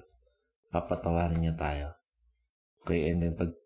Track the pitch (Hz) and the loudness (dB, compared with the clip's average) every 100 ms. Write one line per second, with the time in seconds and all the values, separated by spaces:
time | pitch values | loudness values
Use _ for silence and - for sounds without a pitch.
0 | - _ _ _ _ _ _ 87 - 87 | -8 _ _ _ _ _ _ -4 -2 -2
1 | - 85 85 82 82 80 76 73 76 - | 0 2 2 2 0 0 -2 -4 -6 -10
2 | _ _ _ _ _ _ _ _ - 85 | _ _ _ _ _ _ _ _ -2 0
3 | 76 85 85 80 85 - | 2 2 0 0 -4 -6